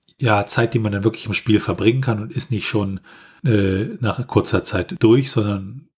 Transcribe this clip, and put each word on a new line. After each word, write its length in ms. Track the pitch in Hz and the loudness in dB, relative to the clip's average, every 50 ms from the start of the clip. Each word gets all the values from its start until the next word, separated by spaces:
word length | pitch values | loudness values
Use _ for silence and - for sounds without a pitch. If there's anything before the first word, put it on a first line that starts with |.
| _ _ _ - | _ _ _ -4
ja, 300 | 131 117 107 101 101 - | 0 2 2 2 0 0
Zeit, 260 | - - 117 113 - | 0 0 0 2 2
die 60 | 117 | 0
man 120 | 107 104 | 0 0
dann 120 | 101 98 98 | -2 0 0
wirklich 240 | 113 110 - - 110 | 0 -2 -2 -6 -4
im 60 | 98 | -4
Spiel 260 | - - 110 107 101 | -4 0 2 2 2
verbringen 420 | - - 87 92 98 110 117 131 | 2 0 -2 0 2 2 2 2
kann 180 | 127 120 113 104 | 2 0 0 -2
und 120 | 107 - | -2 -6
ist 180 | - 135 - - | -6 -6 -6 -4
nicht 180 | 117 101 - - | -4 -4 -4 -2
schon, 320 | - 107 101 98 98 95 _ - - - - - _ _ - | -2 -2 -2 -2 -6 -8 _ -14 -20 -20 -20 -20 _ _ 0
äh, 420 | 135 110 101 98 95 95 95 107 - - - | 2 2 4 4 2 2 0 -2 -4 -6 -4
nach 260 | 123 107 - - 123 | -4 -4 -2 -4 -4
kurzer 380 | - - 104 - - - 92 - | 0 0 0 2 2 0 0 0
Zeit 320 | - - 92 87 - 92 - | 0 -2 -2 -4 -4 -4 2
durch, 300 | - 110 117 135 135 135 | 4 6 6 6 4 0
sondern 600 | - 120 104 101 101 98 98 98 117 135 - _ _ | 0 -2 0 -2 -2 -4 -6 -10 -14 -16 -18 _ _